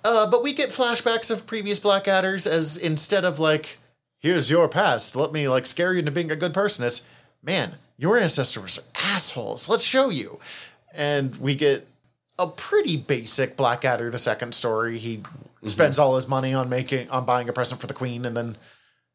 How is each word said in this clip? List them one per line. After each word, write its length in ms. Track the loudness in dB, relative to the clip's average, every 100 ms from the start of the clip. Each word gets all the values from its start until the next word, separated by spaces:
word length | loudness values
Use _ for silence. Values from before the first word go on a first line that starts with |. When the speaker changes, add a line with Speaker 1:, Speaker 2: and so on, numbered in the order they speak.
Speaker 1:
uh, 280 | 2 4 4
but 120 | 2
we 120 | 2
get 160 | -2 -2
flashbacks 600 | 0 0 2 0 0 0
of 160 | -4 -4
previous 320 | -6 -4 0
Blackadders 680 | 2 2 4 2 2 0 0
as 300 | 0 0 -2
instead 460 | -2 -2 0 2
of, 140 | 2 2
like, 400 | 2 2 -2 -16 _ _ _ _
"Here's 320 | 2 2 4
your 180 | 4 4
past, 480 | 4 2 2 -2 -2
let 160 | -2
me, 160 | -2 0
like, 180 | 0 0
scare 260 | 0 0
you 60 | 0
into 100 | 0
being 180 | -2 -2
a 60 | -2
good 180 | -2
person," 300 | 0 0 0 -2
it's, 180 | -2 -6 -20 _ _
"Man, 320 | -4 -2 -2 -8 _ -4
your 180 | 2 4
ancestors 600 | 2 2 -2 -4 -6 -8
were 60 | -6
assholes, 760 | -4 0 0 0 -2 -6 -2 2
let's 140 | 2
show 260 | 4 2 2
you." 300 | 0 -6 -12 -16 -18 -18 _ _
And 400 | -4 0 0 -2 -2
we 180 | -2 2
get 320 | 2 2 -2 _ _ _ _ -4
a 80 | -4
pretty 500 | -6 0 2 2 0
basic 600 | 0 -2 0 -2 -2 0
Blackadder 520 | 0 2 0 0 -2
the 80 | -2
Second 360 | -2 -2 -4
story. 440 | -2 -2 0 -2 -4
He 240 | -8 -8 -12 -18 -20 _
Speaker 2:
Mm-hmm. 60 | -2
Speaker 1:
spends 280 | 2 4 4
all 200 | 2 2
his 100 | 0
money 260 | -2 0
on 160 | -2 -2
making, 400 | -4 -2 -4 -2
on 140 | -4
buying 240 | 0 0 -2
a 40 |
present 280 | -4 -4 -6
for 60 | -10
the 80 |
Queen, 300 | -8 -6 -6 -4
and 100 | -4
then 200 | -6 -10 -18 -20 _ _ _